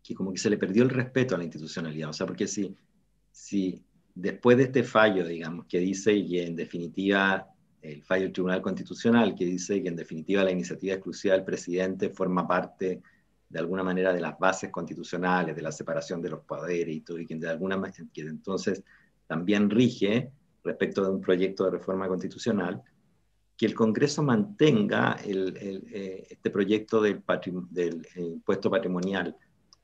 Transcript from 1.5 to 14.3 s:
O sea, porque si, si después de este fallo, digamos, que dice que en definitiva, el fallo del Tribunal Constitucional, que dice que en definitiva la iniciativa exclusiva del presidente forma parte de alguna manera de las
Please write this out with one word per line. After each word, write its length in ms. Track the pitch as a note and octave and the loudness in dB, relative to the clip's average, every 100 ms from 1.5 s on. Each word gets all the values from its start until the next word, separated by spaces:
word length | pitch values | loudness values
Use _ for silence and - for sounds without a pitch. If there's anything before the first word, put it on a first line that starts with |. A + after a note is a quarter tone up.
| D#2 D#2 - D#2+ D2+ D#2 | -10 -10 -8 -8 -6 -8
O 40 | |
sea, 120 | - F2+ | -6 -6
porque 220 | F2+ G2 | -2 -4
si, 280 | G#2 G2 - _ _ _ _ _ | -2 -6 -8 _ _ _ _ _
si 500 | - - G2+ F#2 - _ _ _ - | -20 -4 -2 -2 -4 _ _ _ -6
después 420 | F#2 - A#2+ B2 | -6 2 6 6
de 60 | |
este 200 | C3 C3 | 6 2
fallo, 400 | A#2 A2+ A2 F#2+ | 2 6 6 4
digamos, 420 | E2 E2 D#2+ E2+ - | -2 -4 -8 -10 -4
que 120 | F2 | 0
dice 460 | F#2 F#2+ G#2+ G#2 E2+ | 0 2 4 4 2
que 220 | F2 E2+ | -2 -2
en 80 | E2 | -6
definitiva, 920 | E2 F2 E2+ E2+ G2 G2 G2 F#2+ - _ _ _ | -6 -6 -6 0 2 4 4 0 -4 _ _ _
el 220 | D#2 D2 | -16 -12
fallo 200 | - F#2+ | -2 0
del 100 | F#2+ | 0
Tribunal 280 | - F#2 F#2 | 0 0 0
Constitucional, 720 | G2 F2+ - F2+ A#2 A#2 G#2 | -2 -6 -8 -2 4 6 4
que 120 | F2 F2+ | 2 -2
dice 360 | F2+ F2+ G2+ | -2 -2 -2
que 60 | F2+ | -2
en 80 | E2 | -6
definitiva 480 | D#2 D#2+ D#2 G2 | -8 -10 0 2
la 80 | F#2+ | 2
iniciativa 440 | F2+ F2 - F#2+ F#2+ | 0 -4 -6 -4 -4
exclusiva 400 | F2+ E2 G2+ F#2+ | -6 -4 2 2
del 100 | F#2 | 2
presidente 640 | F2+ - F2+ F#2 F#2+ G2+ | -4 -2 -2 -2 -2 -4
forma 360 | - F#2 F2+ E2 | -2 0 2 2
parte 560 | F2+ F2 - F#2 F2+ - _ _ _ _ | 0 0 -4 -4 -4 -12 _ _ _ _
de 120 | E2 | -6
alguna 240 | E2+ F#2+ | -4 -2
manera 280 | F#2 F#2 F#2 | 0 2 2
de 80 | F2+ | 0
las 180 | D#2+ | -2